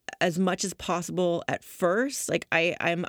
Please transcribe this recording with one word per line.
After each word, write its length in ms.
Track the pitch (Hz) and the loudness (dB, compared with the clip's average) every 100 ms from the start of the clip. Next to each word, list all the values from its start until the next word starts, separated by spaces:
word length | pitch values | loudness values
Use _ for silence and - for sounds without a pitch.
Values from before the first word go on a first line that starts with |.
| - - | -14 0
as 180 | 180 165 | 0 2
much 240 | 190 180 | 2 0
as 100 | 202 | -2
possible 680 | 165 - 175 165 165 180 170 - | -4 -4 -2 -2 0 2 0 -2
at 160 | - | -4
first. 640 | - - 175 196 269 262 - | -6 0 2 2 0 -2 -2
Like, 180 | 165 - | -2 0
I, 240 | 165 170 - | 2 2 0
I'm, 260 | 165 170 | 0 0